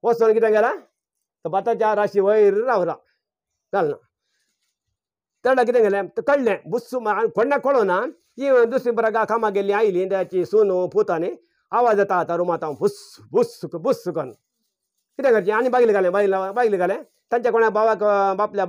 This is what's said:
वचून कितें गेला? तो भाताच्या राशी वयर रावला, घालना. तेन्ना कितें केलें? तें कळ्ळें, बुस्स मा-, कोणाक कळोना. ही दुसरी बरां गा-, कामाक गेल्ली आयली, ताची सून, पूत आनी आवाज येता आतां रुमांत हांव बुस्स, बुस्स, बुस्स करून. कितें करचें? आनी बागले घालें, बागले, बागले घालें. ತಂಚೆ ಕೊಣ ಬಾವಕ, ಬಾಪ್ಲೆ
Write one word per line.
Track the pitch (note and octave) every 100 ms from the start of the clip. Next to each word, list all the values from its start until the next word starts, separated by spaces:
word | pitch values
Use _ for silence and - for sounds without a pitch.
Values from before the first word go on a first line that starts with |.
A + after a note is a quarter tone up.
वचून | A3 A#3 A3+
कितें | A3 A3
गेला? | G#3+ A#3 F#4+ _ _ _ _ _ _
तो | E3+
भाताच्या | F#3 G3 A3 G#3+ G#3
राशी | G#3 G3+
वयर | G3 G#3+ G3+ G3
रावला, | B3 A3+ E3+ D3+ _ _ _ _ _ _ _
घालना. | G3 D#3+ C#3+ _ _ _ _ _ _ _ _ _ _ _ _ _ _ B3
तेन्ना | B3+
कितें | A#3+ B3
केलें? | G#3+ G3 F#3+
तें | -
कळ्ळें, | A3+ C#4+ A#3+ F#3+ -
बुस्स | A3+ - B3+
मा-, | B3 G4+ A4+
कोणाक | A3 A#3+ C#4+ C4+
कळोना. | C#4+ G3 F3+ C4 - _ -
ही | C#4 B3+ A#3
दुसरी | C4 B3
बरां | A3+ A3
गा-, | A3 G#3+
कामाक | A3 A3
गेल्ली | G3+ G3
आयली, | G3+ A3 F3+ F#3+
ताची | F#3+ F3+ F3+ E3+
सून, | G#3 G#3 F#3 F3+
पूत | F3+ G#3
आनी | E3+ F3 F4+ _ _ _
आवाज | A3 A#3+ G#3
येता | G3 F#3
आतां | D#3+ E3+
रुमांत | F3 E3
हांव | D#3 C#3
बुस्स, | G3 - - - A2
बुस्स, | F#3+ A#3 - E3+
बुस्स | E3+ G3 A#3
करून. | F3+ E3 C3 - _ _ _ _ _ _ _ -
कितें | C#4
करचें? | A3 F#3
आनी | G#3+ B3+
बागले | B3 A#3+
घालें, | G3+ F#3
बागले, | F#3+ G3+ F#3+ F#3+
बागले | G3+ A#3+ G3
घालें. | F3+ G3+ C#4+ _ _
ತಂಚೆ | A#3+ A#3+
ಕೊಣ | A3+ A3+ G#3
ಬಾವಕ, | A3 A3 G#3 G3+ G3 F#3+
ಬಾಪ್ಲೆ | G#3 G3+